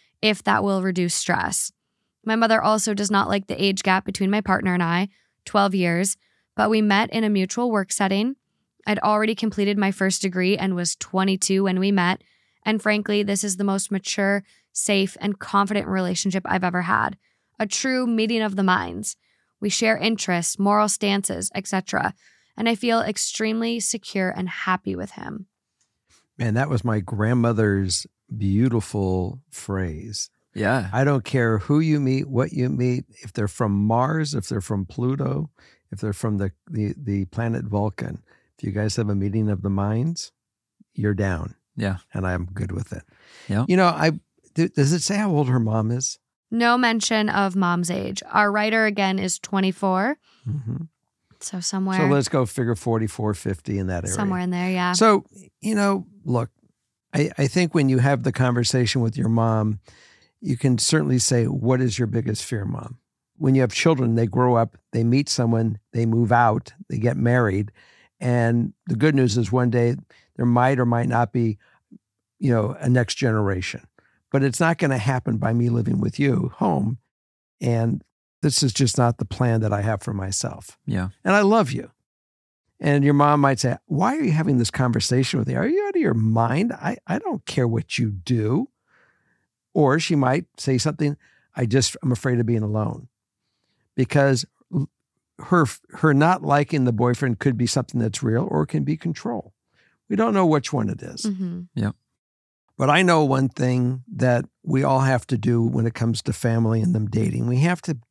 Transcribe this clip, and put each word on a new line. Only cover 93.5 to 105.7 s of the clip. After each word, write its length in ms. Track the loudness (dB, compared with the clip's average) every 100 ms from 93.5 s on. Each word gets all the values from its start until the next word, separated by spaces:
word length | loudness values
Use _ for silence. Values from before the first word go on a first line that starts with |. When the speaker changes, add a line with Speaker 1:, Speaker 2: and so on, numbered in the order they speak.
| _ _ _ _ -2
Speaker 2:
Because 500 | 2 4 4 2 -2 _ _
l-, 160 | -4 -4 _ _ _ _ _
her, 260 | 0 2 2 -2 _
her 220 | 0 2
not 280 | 6 4 4
liking 420 | 2 2 2 0 0
the 80 |
boyfriend 460 | 2 0 0 -2 0
could 180 | 0 0
be 100 | 0
something 320 | -2 -2 -2
that's 240 | -2 -2
real 240 | -2 0 0
or 140 | -2
it 40 | -2
can 160 | -2
be 140 | -4 -4
control. 560 | -6 -6 -6 -8 -10 _ _ _ _ _ _
We 60 | 0
don't 180 | 2
know 120 | 4 4
which 260 | 4 0
one 160 | -2 -2
it 120 | -4
is. 220 | -10 -8
Speaker 1:
Mm-hmm. 380 | -6 -4 -6 -8 -10 -4
Speaker 3:
Yep. 200 | -4 -4 _ _ _ _ _ _ _ -2
Speaker 2:
But 120 | 4
I 120 | 4
know 200 | 6 6
one 240 | 4 4 2
thing 540 | 0 0 2 0 -2 -8 0
that 300 | 2 2 0 _
we 200 | -2 0
all 180 | 2 2
have 260 | 2 2 0
to 100 | -2
do 240 | 2 2
when 240 | 2